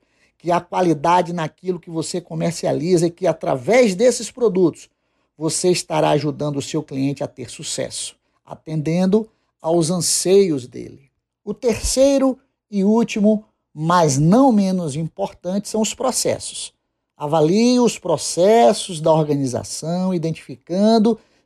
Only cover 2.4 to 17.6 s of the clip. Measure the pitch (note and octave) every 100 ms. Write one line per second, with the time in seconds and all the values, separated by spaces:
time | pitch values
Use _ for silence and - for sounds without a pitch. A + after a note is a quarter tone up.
2.4 | E3+ D#3+ E3+ C3+ E3+ F3 E3+ - F3+ D#3+
3.4 | E3 C#3 B2+ B3 A#3 F3+ B3 A#3+ A3 -
4.4 | A3+ F#3 E3 - - _ _ _ _ -
5.4 | D#3 - F3+ E3+ - D#3 D#3 D3+ D3 C3+
6.4 | D3 C#3 - D#3 D3+ C#3 C#3 C#3 C#3+ -
7.4 | B2 - - - A#2+ - - - _ _
8.4 | - - - D#3 D3 F3 F#3+ G#3+ G#3+ _
9.4 | _ _ D#3+ E3+ D#3+ F3+ - - F3 G3
10.4 | F#3+ C#3 A#2+ B2 A#2 - _ _ _ _
11.4 | G3+ G#3 A#3+ G#3 - B3+ C4+ C#4 C4 B3+
12.4 | _ _ _ G3+ G3 A3+ A3+ A3 G#3 G#3+
13.4 | - _ _ D3+ D#3+ F3+ D#3 C3+ D#3+ A#3
14.4 | C#4 G#3 F#3+ F#3 D#3+ C#3+ D#3+ - G3 -
15.4 | F3 G3+ - G#3+ G#3+ - B3+ - D3+ -
16.4 | - - - _ _ _ _ _ D3 D#3+
17.4 | D#3 G#3